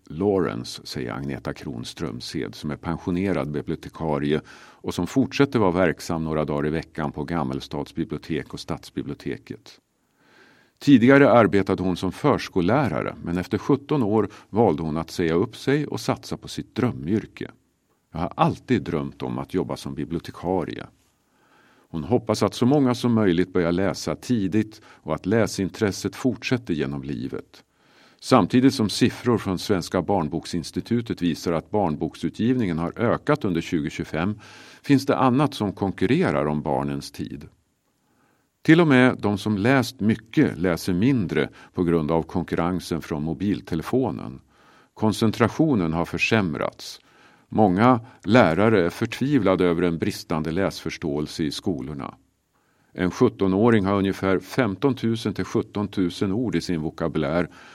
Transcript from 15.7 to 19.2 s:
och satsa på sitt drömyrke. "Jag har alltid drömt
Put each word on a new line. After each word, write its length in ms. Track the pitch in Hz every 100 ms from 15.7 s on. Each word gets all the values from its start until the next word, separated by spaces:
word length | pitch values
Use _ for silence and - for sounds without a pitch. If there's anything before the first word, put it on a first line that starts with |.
| 147 143
och 140 | 123
satsa 360 | - 120 - 78
på 120 | -
sitt 260 | - -
drömyrke. 760 | - 120 64 73 107 82 - - - _ _ _ _ _
"Jag 80 | 82
har 120 | 87 -
alltid 460 | 165 - - 113
drömt 400 | 69 80 69 -